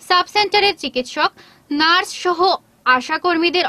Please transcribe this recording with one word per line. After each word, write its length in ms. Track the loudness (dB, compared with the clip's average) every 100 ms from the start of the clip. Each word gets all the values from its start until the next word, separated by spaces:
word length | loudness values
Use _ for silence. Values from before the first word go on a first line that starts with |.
সাব 240 | -2 0 0
সেন্টারের 460 | -2 0 0 0 -2
চিকিৎসক, 540 | -6 -6 -6 -2 -4 -4 -20 _ -8
নার্স 400 | 0 2 2 -2 -6
সহ 180 | -4 0 0 0 _ _ 0
আশা 300 | 0 0 -4
কর্মীদের 480 | 0 0 0 0